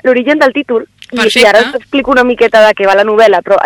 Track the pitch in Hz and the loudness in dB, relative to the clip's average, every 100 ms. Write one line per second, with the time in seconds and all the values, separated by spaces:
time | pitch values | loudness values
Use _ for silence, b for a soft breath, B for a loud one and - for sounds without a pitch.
0 | - 254 247 302 277 285 285 233 - _ | -2 -2 0 0 -2 -2 -4 -6 -6 _
1 | - 240 220 240 226 202 240 269 - 277 | -12 -4 -4 0 2 2 0 -6 -6 -6
2 | 240 262 247 233 233 220 214 208 196 196 | -2 0 0 0 0 4 2 2 0 0
3 | 214 214 220 185 - 196 | 0 2 2 2 0 0